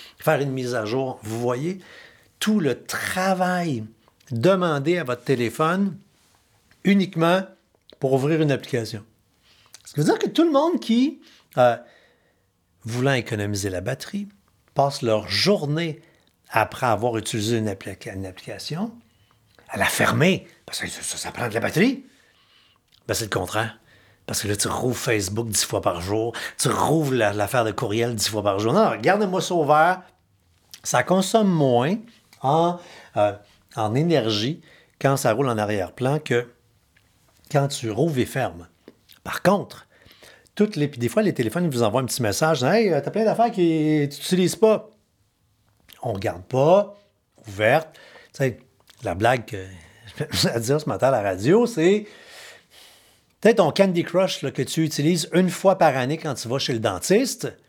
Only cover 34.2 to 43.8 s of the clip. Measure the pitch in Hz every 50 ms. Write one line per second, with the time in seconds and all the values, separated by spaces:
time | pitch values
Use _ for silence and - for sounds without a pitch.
34.2 | 110 110 107 104 110 135 170 - - - - - _ _ _ - - 135 139 135
35.2 | - 123 107 120 143 127 113 107 107 104 107 98 90 85 - - 123 131 147 151
36.2 | 151 - 123 120 120 - - _ _ _ _ _ _ _ _ _ _ _ _ _
37.2 | _ _ _ _ _ - - 143 139 139 - - 123 110 104 110 156 170 147 123
38.2 | 113 - - 139 120 95 82 85 82 - _ _ _ - - _ _ _ - _
39.2 | - - - - - 180 208 185 120 - - - - _ _ _ _ - - _
40.2 | - - - _ _ _ _ - 208 208 - 151 147 143 143 117 117 113 - 214
41.2 | 220 180 - - 117 107 - 175 180 165 131 117 117 104 104 131 131 110 - -
42.2 | 120 104 95 - 160 160 160 131 123 139 190 233 226 190 160 139 - - - 208
43.2 | 226 214 170 208 233 233 - 196 175 165 160 156